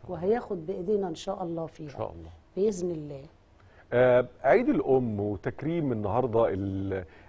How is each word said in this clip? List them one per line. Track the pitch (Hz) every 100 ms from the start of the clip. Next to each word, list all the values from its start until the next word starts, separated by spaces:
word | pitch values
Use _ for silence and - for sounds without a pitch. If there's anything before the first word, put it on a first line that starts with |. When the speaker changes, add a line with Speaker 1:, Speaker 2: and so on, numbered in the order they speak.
| -
Speaker 1:
وهياخد | 170 185 240 233 180 156
بإيدينا | 196 175 208 185
إن |
شاء | 160 - -
الله | 170 165 156
فيها. | - 151
Speaker 2:
إن |
شاء | - 104
الله. | 85 80 - _ 180
Speaker 1:
بإذن | 214 185 175
الله. | 156 147 139 139 _ _ _ - - -
Speaker 2:
آه، | 123 127 123 123 -
عيد | 135 196 254
الأم | 190 - 131 120 101
وتكريم | 104 98 - - 143 170 143
النهاردة | 110 104 117 127 113 113
ال-، | 98 98 98 98 95 90 -